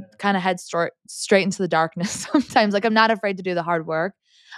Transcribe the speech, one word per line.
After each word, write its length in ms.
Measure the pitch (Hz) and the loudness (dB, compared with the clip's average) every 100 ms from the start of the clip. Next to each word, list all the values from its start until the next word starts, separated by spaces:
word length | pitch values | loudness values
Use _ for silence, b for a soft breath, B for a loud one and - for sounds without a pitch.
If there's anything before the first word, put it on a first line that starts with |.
| 190 - | -8 -6
kinda 200 | 202 196 | -2 0
head 200 | 185 180 | 0 -4
stor-, 320 | - 170 170 - - | -4 -4 -4 -6 -18
straight 360 | - - 196 | -10 2 2
into 140 | 185 180 | 2 -2
the 60 | 185 | 0
darkness 420 | 160 160 - 196 | 0 0 -2 -6
<laughs> 200 | - - | -6 -2
sometimes. 420 | 302 - 262 208 | 0 2 2 4
Like, 100 | 202 220 | 2 2
I'm 80 | |
not 160 | 220 220 | 4 4
afraid 260 | 214 202 190 | 2 -2 -4
to 60 | |
do 100 | 185 | -4
the 100 | 175 | -2
hard 220 | 165 170 160 | 0 -2 -2
work, 280 | 160 185 - _ B B | -2 -4 -6 _ B B